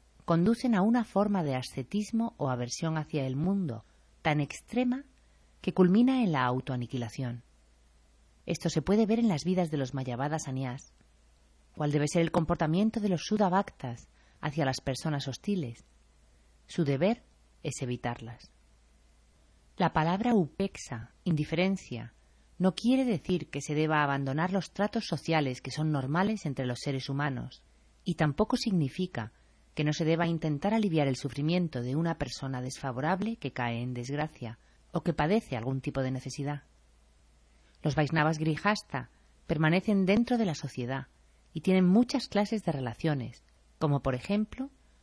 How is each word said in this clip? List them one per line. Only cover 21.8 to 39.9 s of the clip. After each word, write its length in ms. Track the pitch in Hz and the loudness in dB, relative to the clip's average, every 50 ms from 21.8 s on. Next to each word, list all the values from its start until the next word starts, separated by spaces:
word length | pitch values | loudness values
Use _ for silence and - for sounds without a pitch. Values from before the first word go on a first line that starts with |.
| - - 127 110 117 117 - _ _ _ _ _ _ _ _ - | -6 -8 -10 -10 -10 -12 -16 _ _ _ _ _ _ _ _ 0
no 180 | 175 190 180 | 2 2 2
quiere 300 | - - 233 262 262 269 | 2 2 2 2 2 2
decir 440 | 247 214 151 - - 185 170 - - | 2 0 -2 0 0 -2 -2 -2 -4
que 120 | - 143 | -8 -8
se 120 | - - 151 | -6 -2 0
deba 300 | 151 156 156 156 151 147 | 0 2 2 4 2 2
abandonar 480 | 143 139 139 139 135 135 156 165 180 | 2 2 0 0 0 0 0 0 0
los 200 | 185 196 160 - | 0 -2 -2 -4
tratos 340 | - - 202 214 - 226 - | -4 -2 -2 -2 -2 -2 -4
sociales 560 | - 180 139 - - 160 160 147 135 123 - | -2 -4 -4 -2 0 2 2 2 0 -2 -4
que 100 | - 135 | -8 -8
son 200 | - 151 156 156 | -4 -2 0 0
normales 540 | 151 139 131 127 151 170 190 208 220 208 - | 0 0 0 0 0 2 2 2 0 -2 -4
entre 200 | 147 131 - 131 | -4 -4 -2 -2
los 140 | 123 123 - | -2 -4 -4
seres 300 | - 151 139 135 131 - | -4 -4 -4 -4 -4 -4
humanos, 540 | 139 139 147 147 131 120 120 127 - - _ _ _ _ _ _ _ _ - | -4 -2 -2 -2 -4 -4 -6 -10 -12 -16 _ _ _ _ _ _ _ _ -6
y 120 | - 165 | -4 -2
tampoco 420 | - 165 151 135 - 214 - - 240 | 0 0 0 2 2 0 2 0 0
significa 720 | - 233 196 175 151 131 - - 185 180 - 123 110 110 - _ _ _ _ _ _ _ _ | 0 0 2 2 2 0 0 -2 -4 -4 -4 -6 -8 -8 -10 _ _ _ _ _ _ _ _
que 100 | - 151 | -2 0
no 80 | 151 151 | 0 0
se 120 | - 165 | 0 2
deba 220 | 151 165 160 170 170 | 2 2 2 2 0
intentar 460 | 170 156 165 160 147 143 - 202 214 | 0 0 0 -2 -2 0 0 0 2
aliviar 340 | 226 208 196 160 160 143 139 | 2 2 2 2 2 2 2
el 80 | 131 | 2
sufrimiento 640 | - - 135 - - 143 156 170 180 175 160 - 123 | 0 -2 -6 -4 -2 0 0 2 2 0 0 -2 -4
de 140 | 120 123 131 | -4 -2 -2
una 220 | 151 170 170 165 - | 0 0 0 -2 -2
persona 440 | - 123 - - - 135 135 127 | -4 -6 -6 -6 -6 -6 -6 -6
desfavorable 760 | 127 127 127 - - 135 120 123 135 156 190 185 196 220 226 - | -6 -8 -8 -8 -6 -6 -4 -2 -2 0 0 0 -2 -4 -4 -4
que 160 | - 135 - | -6 -6 -4
cae 280 | - 123 120 117 117 | -4 -2 -2 -2 -2
en 120 | 120 127 127 | -4 -4 -6
desgracia 640 | 120 120 123 139 147 156 156 - - 127 110 113 - _ _ _ _ _ _ | -6 -6 -4 -4 -4 -4 -4 -6 -8 -12 -12 -12 -12 _ _ _ _ _ _
o 120 | - 170 - | -6 -4 -2
que 100 | 175 156 | 0 0
padece 420 | - 147 160 202 226 - - 135 | 0 2 2 2 0 0 -2 -4
algún 240 | 117 110 131 135 135 | -4 -2 -2 -4 -2
tipo 220 | - 151 - 139 | -4 -4 -2 -2
de 100 | 131 131 | -2 -2
necesidad. 520 | 131 127 - 131 - - 139 143 147 143 - _ _ _ _ _ _ _ _ _ _ _ _ _ _ _ _ _ _ _ _ _ _ _ | -2 -4 -6 -8 -8 -6 -6 -6 -6 -8 -10 _ _ _ _ _ _ _ _ _ _ _ _ _ _ _ _ _ _ _ _ _ _ _
Los 140 | - 156 135 | -2 0 2
Vaisnavas 420 | 156 151 135 156 160 151 156 160 151 | 2 2 2 2 2 2 2 2 0
Grihasta 720 | 160 160 151 143 - 202 214 208 - - - 131 120 - _ _ _ _ _ _ _ - | 0 -2 -2 0 0 0 0 0 -2 -8 -8 -8 -8 -10 _ _ _ _ _ _ _ -4
permanecen 580 | 165 151 160 156 165 185 - - | 0 2 4 4 4 4 2 2